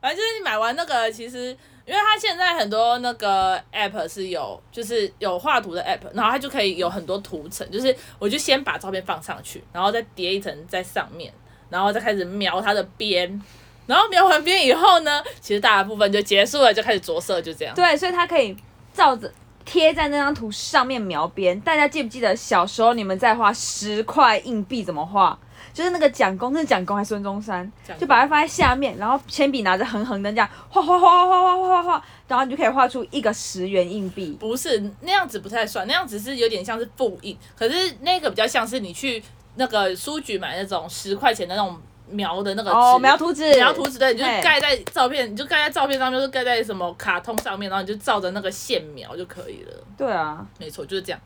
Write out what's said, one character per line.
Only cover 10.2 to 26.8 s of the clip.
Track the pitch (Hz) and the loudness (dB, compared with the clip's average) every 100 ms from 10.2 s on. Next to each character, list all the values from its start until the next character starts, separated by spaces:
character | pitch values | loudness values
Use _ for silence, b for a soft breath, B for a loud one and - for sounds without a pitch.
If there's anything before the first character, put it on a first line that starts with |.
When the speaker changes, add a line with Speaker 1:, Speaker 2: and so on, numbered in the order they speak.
| 175 | -4
Speaker 1:
一 | 196 | -4
层 | 196 147 170 | -6 -12 -8
在 | 185 | -8
上 | 185 - 165 | -6 -6 -8
面， | 165 160 - - b b | -12 -18 -20 -20 b b
然 | 180 | -2
后 | 196 | 0
再 | 208 | 0
开 | 214 202 | 0 -2
始 | 180 | -2
描 | 202 190 180 | -4 -2 0
它 | 214 | 0
的 | 208 196 - | 0 -2 -6
边， | 214 180 180 202 202 b b b - | -2 0 -2 -6 -12 b b b 0
然 | 285 | 4
后 | 440 | 4
描 | 370 381 | 6 6
完 | 311 | 4
边 | 311 381 285 | 2 2 4
以 | |
后 | 233 392 349 | 6 6 6
呢， | 311 294 294 B | 4 -2 -4 B
其 | - | -4
实 | 208 | 0
大 | 226 208 | 4 4
部 | 196 214 | 2 2
分 | 208 | 2
就 | 202 | 2
结 | 202 196 | 2 4
束 | 202 285 | 4 6
了， | 254 | 6
就 | 214 | 6
开 | 214 | 0
始 | 208 | -2
着 | - 165 | -2 -6
色， | 170 185 | -2 -4
就 | 160 | -4
这 | 160 156 | -10 -8
样。 | - | 2
Speaker 2:
对， | 359 294 | 2 4
所 | 370 | 0
以 | |
它 | 359 349 | 0 0
可 | 339 | 2
以 | 226 196 - _ - | 0 -4 -18 _ -16
照 | - 320 247 | 2 4 4
着 | - - - - - | -6 -16 -20 -20 -4
贴 | 349 311 | 4 4
在 | 302 302 | 4 0
那 | 285 | 0
张 | 285 | -2
图 | 294 220 | -2 -6
上 | 208 - 285 254 | -8 0 0 0
面 | 262 | -2
描 | 202 156 165 | -4 -2 -2
边。 | - 180 180 | 0 0 0
大 | 208 311 | 0 2
家 | 294 | 2
记 | 302 | 0
不 | 240 | -6
记 | 254 | -2
得 | 226 208 | -2 -2
小 | - 196 185 | 0 2 2
时 | - | 2
候 | 226 | 2
你 | 240 | 2
们 | 196 190 | -2 0
在 | 240 226 | 2 4
画 | 214 | 2
十 | 233 - - 202 214 | 2 -6 -6 -6 -4
块 | 220 - 254 214 | -2 4 6 4
硬 | - 226 | -2 -6
币 | 190 247 | -4 -6
怎 | 180 | -6
么 | 156 165 | -6 -2
画？ | 196 180 - B B B | 2 2 2 B B B
就 | - | -4
是 | 349 | -2
那 | 359 | 2
个 | 294 | 2
蒋 | - 202 190 | 2 0 0
公， | 240 | -4
那 | 294 | -2
是 | 320 | 0
蒋 | 202 | 0